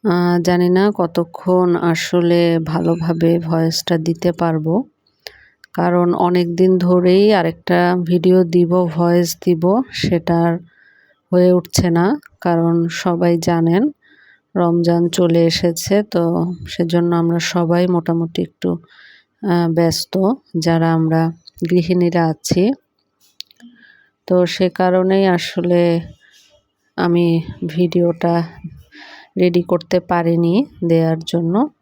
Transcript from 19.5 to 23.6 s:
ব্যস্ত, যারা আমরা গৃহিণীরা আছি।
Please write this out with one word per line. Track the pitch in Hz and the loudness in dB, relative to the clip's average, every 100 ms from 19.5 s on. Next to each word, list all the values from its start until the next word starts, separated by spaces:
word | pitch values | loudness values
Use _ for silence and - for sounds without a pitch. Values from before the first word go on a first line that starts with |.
| 175 170 | 0 0
ব্যস্ত, | 165 165 160 - 185 190 269 _ 170 | 0 0 -2 -6 -2 -2 -2 _ -4
যারা | 165 165 165 | -2 0 2
আমরা | 165 160 160 165 165 - - 170 | 0 0 0 -2 -4 -20 -10 -2
গৃহিণীরা | 180 170 180 175 175 165 | 0 0 0 0 0 -2
আছি। | 156 - - 202 277 _ _ _ _ _ _ - _ | -2 -2 0 0 -2 _ _ _ _ _ _ -20 _